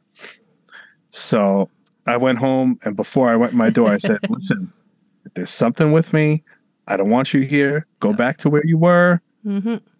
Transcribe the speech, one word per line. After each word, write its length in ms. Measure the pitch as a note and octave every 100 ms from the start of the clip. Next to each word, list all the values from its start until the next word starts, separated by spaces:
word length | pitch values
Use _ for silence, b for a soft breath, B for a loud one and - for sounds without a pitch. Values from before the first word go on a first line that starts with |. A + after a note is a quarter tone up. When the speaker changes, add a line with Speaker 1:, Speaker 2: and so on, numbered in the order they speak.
| _ B B B _ _ _ B B B _
Speaker 1:
So 580 | - - A2+ G2+ G2 F#2+ _ _ _ -
I 120 | A#2+
went 220 | C3 A#2+
home, 380 | C3+ C3 B2+ B2
and 120 | - G2+
before 340 | G#2 C#3+ B2
I 60 | A2+
went 160 | A#2+
in 40 | A#2+
my 120 | A2
door, 220 | A2 A2
I 40 | G#2
said, 220 | G3 G#3
Speaker 2:
<laughs> 40 | G3
Speaker 1:
"Listen, 460 | A3 - G#2+ F2+ - _ _ _ _ -
if 80 |
there's 160 | - F2
something 420 | - A#2+ - D#3
with 220 | D#3 E3
me, 300 | D#3 D3+ D#3 b b _ _ -
I 100 | G2
don't 120 | G2
want 240 | A#2+ C3
you 80 | C#3+
here. 460 | C3+ C#3+ C#3 D3 - _
Go 100 | G#2
Speaker 2:
Yep. 80 | G#2
Speaker 1:
back 200 | B2 D3
to 100 | D3
where 160 | D3 D#3+
you 120 | E3
were. 440 | E3+ F3 F3+ F3 - _ G#3+
Speaker 2:
Mm-hmm. 320 | G3+ G#3 A3+ - _